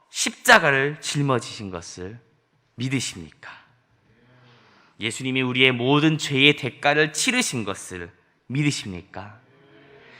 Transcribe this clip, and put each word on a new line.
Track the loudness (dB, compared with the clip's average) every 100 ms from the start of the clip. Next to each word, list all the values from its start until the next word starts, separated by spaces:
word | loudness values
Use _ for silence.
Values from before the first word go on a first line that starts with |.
| _
십자가를 | -6 -6 -2 6 6 6 2 0 -4
짊어지신 | -6 -2 0 0 -2 -12 -10
것을 | -10 -12 -14 -14 -14 _ _ _ _ _ -10
믿으십니까? | -4 -4 -6 -10 -18 _ -20 -20 _ _ _ _ _ _ _ _ _ _ _ _ _ -8
예수님이 | -8 -6 -4 -2
우리의 | -2 4 4
모든 | 4 2 4 4 2
죄의 | -2 4 4 4
대가를 | -4 -2 0 2 0
치르신 | 0 -2 0 -2 -4
것을 | -6 -8 -12 -14 -14 _ _ _ -6
믿으십니까? | -2 -2 -2 -8 -12 -14 -18 -18 -20 _ _ _ -20 -20 -20 -20